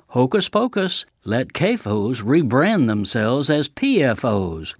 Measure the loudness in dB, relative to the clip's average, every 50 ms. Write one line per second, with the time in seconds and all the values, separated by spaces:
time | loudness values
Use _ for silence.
0 | _ _ 0 0 0 2 2 0 -2 0 0 -2 -2 0 -2 -2 -2 -2 -4 -6
1 | -8 _ _ _ -6 -4 -2 -2 -4 -4 -4 -2 -2 0 -2 -2 -2 -2 -2 -2
2 | 0 -2 -4 -4 0 2 2 2 2 2 2 2 2 4 4 2 2 2 2 0
3 | -2 -2 -2 0 0 0 0 0 2 2 0 0 0 -4 _ -4 0 2 2 2
4 | 2 2 0 0 0 0 0 0 -2 -2 -6 -8 -10 -12 -14